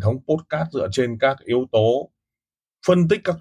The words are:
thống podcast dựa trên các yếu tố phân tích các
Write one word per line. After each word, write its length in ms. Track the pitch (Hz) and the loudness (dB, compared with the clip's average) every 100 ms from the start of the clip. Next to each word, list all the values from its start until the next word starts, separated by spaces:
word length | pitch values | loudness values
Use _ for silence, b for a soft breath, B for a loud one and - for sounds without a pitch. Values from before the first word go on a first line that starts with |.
thống 180 | 101 131 - | -2 -2 -2
podcast 420 | 156 - 156 160 | -4 -4 -6 -6
dựa 160 | 135 92 | -6 -4
trên 260 | 98 123 117 | -2 -2 0
các 180 | 135 135 | -2 -2
yếu 220 | - 120 127 | -2 -2 0
tố 380 | 113 110 127 160 _ _ _ _ _ _ _ - | 2 2 2 -4 _ _ _ _ _ _ _ 2
phân 220 | 180 165 | 2 4
tích 120 | 214 | 0
các 120 | 185 165 | -2 -6